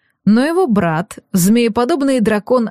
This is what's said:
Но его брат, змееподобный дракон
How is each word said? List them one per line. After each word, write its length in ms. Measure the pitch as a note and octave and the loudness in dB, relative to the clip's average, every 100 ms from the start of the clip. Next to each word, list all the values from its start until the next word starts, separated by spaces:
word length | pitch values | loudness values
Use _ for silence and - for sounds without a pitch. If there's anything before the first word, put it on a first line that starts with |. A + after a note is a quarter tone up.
| _ _ | _ _
Но 200 | - A3 | 0 2
его 220 | C#4+ E4+ F4 | 2 0 0
брат, 520 | G#3 E3+ D#3 G3 - _ | 0 0 -4 -6 -12 _
змееподобный 880 | F#3+ F#3 A#3 A#3 A3 B3 E4 C#4 C4 | 0 2 2 2 -2 -2 0 0 0
дракон 500 | A3 G#3+ - B3 A3 | 0 -2 -2 -2 -2